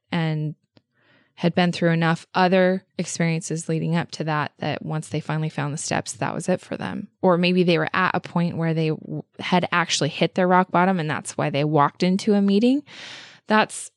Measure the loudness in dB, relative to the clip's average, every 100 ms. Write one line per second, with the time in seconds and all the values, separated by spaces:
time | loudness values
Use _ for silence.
0 | _ -4 -2 -2 -4 -8 _ _ _ _
1 | _ _ _ -4 0 2 2 2 2 2
2 | 2 0 -2 0 4 4 4 2 -4 -10
3 | -8 -2 -2 -2 -4 -6 -4 -4 0 -2
4 | -2 -6 -4 -4 -4 -6 -6 -6 -6 -8
5 | -6 -6 -4 -4 -4 -4 -6 -6 -4 -6
6 | -6 -6 -6 -4 -2 -4 -4 -10 -8 -10
7 | -12 _ 2 2 2 2 2 2 0 -2
8 | -2 -2 -4 -2 -2 -2 -2 0 -2 -4
9 | -8 -12 -12 -12 0 2 2 0 0 0
10 | -2 0 -2 2 4 4 4 2 2 2
11 | -2 -4 -6 -4 -2 0 2 2 2 2
12 | 0 2 2 2 4 4 4 2 -2 -14
13 | -18 -18 -20 -14 0 2 2 -4 -16